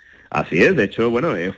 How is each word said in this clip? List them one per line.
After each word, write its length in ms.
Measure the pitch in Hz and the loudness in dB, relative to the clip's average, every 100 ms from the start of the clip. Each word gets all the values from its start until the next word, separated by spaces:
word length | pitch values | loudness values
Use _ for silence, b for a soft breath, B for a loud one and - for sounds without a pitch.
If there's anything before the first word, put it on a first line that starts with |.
| B B B | B B B
Así 300 | - - 82 | -6 -2 2
es. 180 | 135 175 | 4 4
De 80 | |
hecho, 240 | 98 - 117 | 0 0 0
bueno, 280 | 120 165 101 | 0 -2 -2
eh, 180 | 90 | -4